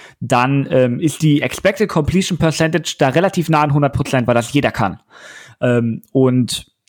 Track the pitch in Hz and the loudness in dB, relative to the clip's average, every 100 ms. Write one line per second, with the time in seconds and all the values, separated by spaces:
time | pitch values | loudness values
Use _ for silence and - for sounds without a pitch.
0 | - _ 117 123 123 139 135 131 123 120 | -20 _ -2 0 2 0 0 2 2 0
1 | 160 - 156 147 123 - 185 214 208 - | -2 0 2 2 0 -2 -2 0 -2 0
2 | 143 175 190 175 160 151 160 165 151 - | 0 0 -2 -2 -2 0 -2 -2 -4 -2
3 | 139 135 185 185 160 156 151 143 143 - | 0 2 0 0 0 2 2 2 0 -2
4 | 147 131 120 120 113 143 127 - 104 82 | -2 -2 0 0 0 -2 -2 -2 -4 -4
5 | _ - - - - - 127 120 117 113 | _ -20 -20 -20 -20 -4 0 0 0 -4
6 | - 139 131 127 117 - - _ | -4 2 4 2 0 -4 -12 _